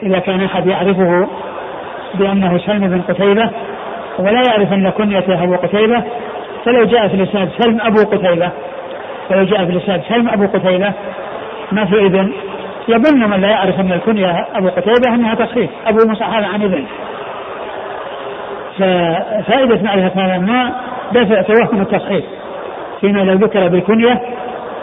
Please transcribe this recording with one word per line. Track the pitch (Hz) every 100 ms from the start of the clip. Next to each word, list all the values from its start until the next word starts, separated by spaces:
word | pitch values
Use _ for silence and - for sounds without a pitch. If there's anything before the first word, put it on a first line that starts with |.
إذا | 196 185
كان | 190 185
أحد | 190 185 175
يعرفه | 175 185 185 180 175 202 - - - - - - - -
بأنه | 185 196 196 190 175
سلم | 202 208 196
بن | 180
قتيبة | 175 175 202 202 226 - - - - - - -
ولا | 190 240 247
يعرف | 220 196
أن | 196 190
كنيته | 185 214 196 185 175
أبو | 180 180
قتيبة، | 175 202 220 240 - - - - - - 233
فلو | 247 214
جاء | 233 196
في |
الإسناد | 190 185 202 185 -
سلم | 240 226
أبو | 233 214 208
قتيبة، | 202 185 170 175 - - - - - - - -
فلو | 190
جاء | 190 202 175
في |
الإسناد | 180 202 180 -
سلم | 233 233
أبو | 208 196
قتيبة | 196 185 185 202 196 - - - - - - -
ما | 196 196
في | 214 196
ابن، | 190 190 - - - - - -
يظن | 233 302 285 214
من | 196
لا | 196
يعرف | 185 190 180
أن | 190
الكنية | 175 220 214 185 175 - 208
أبو | 185
قتيبة | 180 190 240 247 233
أنها | 226 226
تصحيح، | 233 247 190 - 226
أبو | 220 226
مصعب | 202 202 220
عن | 202 202
ابن. | 208 160 123 - - - - - - - - - - - - - - - - - - -
ففائدة | 190 180 170 170 196 214 196 254 254 208
معرفة | 208 196 185 185 190
هذا | 185
النوع | 190 247 247 - - - -
دفع | 233 208 214
توهم | 185 220 208 208
التصحيح، | 190 190 - 185 - - - - - - - -
فيما | 196 202
لو | 190
ذكر | 190 214 202 180
بالكنية | 180 190 226 233 247 - - - - - -